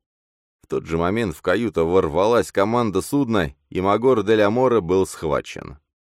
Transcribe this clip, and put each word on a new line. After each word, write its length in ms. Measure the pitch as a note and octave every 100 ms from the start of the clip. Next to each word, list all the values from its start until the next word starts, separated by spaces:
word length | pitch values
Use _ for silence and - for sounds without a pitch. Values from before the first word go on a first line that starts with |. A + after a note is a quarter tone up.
| _ _ _ _ _ _
В 60 | -
тот 180 | C2+
же 140 | E2 E2
момент 360 | E2+ A2 G#2+
в 60 | D2
каюту 460 | F2+ F#2+ A#2 E2 E2
ворвалась 640 | F#2 E2 D#2+ G#2 A#2 F2+
команда 480 | - G2+ A#2 A2+ F#2
судна, 540 | - C#3+ B2 A2 D2+ - _
и 100 | F#2
Магор 420 | F#2+ A2 B2+ A#2
де 120 | G2
ля 160 | A2 G2+
Море 320 | A#2 C3 A2+
был 240 | E2+ F#2+ F#2
схвачен. 720 | - D#2+ C2+ - - G1+ C#2+ _ _ _